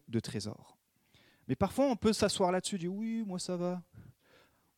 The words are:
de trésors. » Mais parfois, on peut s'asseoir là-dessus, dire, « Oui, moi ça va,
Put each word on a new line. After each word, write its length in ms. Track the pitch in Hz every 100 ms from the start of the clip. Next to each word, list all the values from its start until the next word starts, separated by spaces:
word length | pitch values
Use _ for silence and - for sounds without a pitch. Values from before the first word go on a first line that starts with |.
| -
de 120 | 113
trésors. » 600 | - 107 101 - - _ _ _ _ _ _ _ -
Mais 80 | 131
parfois, 300 | 196 - 277
on 100 | 220
peut 180 | 220
s'asseoir 380 | 208 202 - 180
là-dessus, 280 | 180 - 202
dire, « 140 | 170 196
Oui, 280 | 226 226 202
moi 100 | 180
ça 180 | - 175
va, 280 | 180 180 - - - - _ _ _ _ _